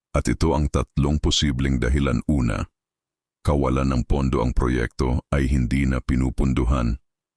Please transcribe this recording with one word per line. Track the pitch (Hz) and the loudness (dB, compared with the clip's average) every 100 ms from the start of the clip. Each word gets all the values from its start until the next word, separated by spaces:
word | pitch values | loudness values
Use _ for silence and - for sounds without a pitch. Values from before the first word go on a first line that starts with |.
| _ | _
at | 73 60 | -2 -2
ito | - 80 | 0 0
ang | 76 73 | 2 0
tatlong | 69 - - 69 76 | -2 -2 -2 0 0
posibleng | 85 - 73 65 67 64 | 0 0 0 0 -2 0
dahilan. | 60 71 67 60 - | 0 0 0 -2 0
Una, | 73 60 50 - _ _ _ _ _ _ _ | 0 0 -2 -6 _ _ _ _ _ _ _
kawalan | - 71 65 65 67 | -2 0 0 0 0
ng | 64 - | 0 0
pondo | 69 67 64 | 0 0 0
ang | 60 | 0
proyekto | - 62 62 60 - 65 62 - | 0 0 0 -2 -2 -2 -2 -2
ay | 71 65 | -2 0
hindi | 69 58 67 65 | 0 0 0 0
na | 64 | -2
pinupunduhan | - 64 64 - 67 64 62 65 58 57 _ _ _ | 0 0 0 0 0 2 0 0 0 -4 _ _ _